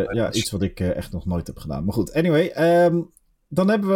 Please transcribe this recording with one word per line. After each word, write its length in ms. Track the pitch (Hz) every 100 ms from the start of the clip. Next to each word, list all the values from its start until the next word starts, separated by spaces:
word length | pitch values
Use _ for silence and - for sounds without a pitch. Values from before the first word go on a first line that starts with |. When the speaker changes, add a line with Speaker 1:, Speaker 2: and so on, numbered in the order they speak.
| 95
Speaker 1:
dat 80 | 113
Speaker 2:
ja, 120 | 107
Speaker 1:
is 80 | 107
Speaker 2:
iets 140 | -
wat 120 | 101
ik, 180 | 92 -
eh, 160 | 90 -
echt 160 | -
nog 140 | 85 95
nooit 200 | 87 -
heb 100 | -
gedaan. 260 | 78 69
Maar 100 | 87
goed, 180 | 110 92
anyway, 340 | 147 170 151 185
ehm, 520 | - 165 170 175 170 165 _ _ _ _
dan 160 | 147 190
hebben 200 | 220 196